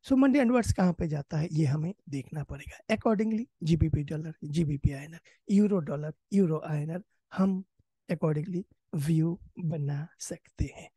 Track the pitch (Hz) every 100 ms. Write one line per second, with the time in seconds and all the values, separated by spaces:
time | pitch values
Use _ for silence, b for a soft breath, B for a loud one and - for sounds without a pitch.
0 | - 262 269 277 233 247 214 - 180 170
1 | 170 147 139 160 165 156 147 151 160 -
2 | - 135 - 156 143 143 - - - 220
3 | 233 208 220 220 240 _ 160 160 160 151
4 | 143 156 160 - 151 147 151 139 - 135
5 | 151 165 b b - 196 208 196 143 147
6 | 151 - _ 196 180 156 - 151 151 175
7 | - _ _ - 190 185 190 _ _ _
8 | - 170 160 151 151 180 - _ _ 160
9 | 143 160 165 170 - - 165 160 143 143
10 | 160 _ - 175 _ - 139 - -